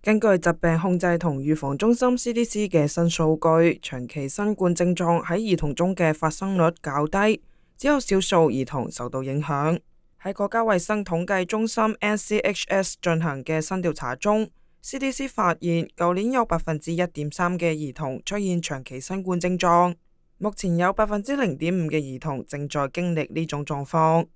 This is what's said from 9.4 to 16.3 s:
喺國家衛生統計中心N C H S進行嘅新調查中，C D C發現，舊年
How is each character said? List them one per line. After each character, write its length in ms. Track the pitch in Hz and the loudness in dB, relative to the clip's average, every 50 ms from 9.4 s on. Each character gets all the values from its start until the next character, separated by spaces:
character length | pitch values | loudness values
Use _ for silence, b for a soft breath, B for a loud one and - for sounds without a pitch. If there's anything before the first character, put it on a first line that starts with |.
| 151 147 156 139 143 156 170 165 _ _ _ _ _ _ _ _ - | -2 -2 -2 0 2 0 0 -2 _ _ _ _ _ _ _ _ -10
喺 100 | 190 196 | -10 -4
國 140 | - 202 | -4 -4
家 160 | 202 - 233 226 | -2 0 0 2
衛 160 | 220 208 180 | 2 2 2
生 260 | 180 - 214 214 202 | 2 0 -2 -4 -2
統 180 | - 175 165 175 | -2 -2 -4 0
計 220 | - 202 185 185 | 0 0 -2 0
中 220 | - - 214 220 | -2 -2 -2 -2
心 280 | 220 - 226 220 220 214 - | -2 0 0 0 0 0 -2
N 180 | - 208 214 | -2 -2 0
C 220 | 208 - - 214 214 | 0 -2 0 -2 0
H 260 | - - 202 - - - | 0 0 -2 -2 -4 0
S 280 | 190 190 190 - - _ | 0 0 0 0 -4 _
進 240 | - 180 165 160 165 | 0 0 0 2 0
行 200 | 156 139 135 123 | -2 -4 -6 -4
嘅 180 | - 160 160 | -4 -2 -2
新 160 | 156 - 190 | -2 -2 -4
調 160 | 190 175 170 151 | -2 -2 -2 -2
查 220 | - 143 123 127 | -2 -6 -6 -6
中 340 | 127 - 208 208 214 220 - _ _ _ _ _ _ | -2 0 2 2 2 0 -4 _ _ _ _ _ _
，C 160 | - - - | -12 -10 -6
D 140 | 269 269 269 | -4 -4 -4
C 160 | 254 - 277 | -2 -2 -6
發 280 | 262 - - 208 180 165 160 | -6 -2 0 0 0 0 0
現， 260 | - 170 170 165 165 - _ | 0 0 0 0 -2 -4 _
舊 200 | - 175 175 180 | -2 0 0 2
年 160 | 185 208 240 | 0 0 0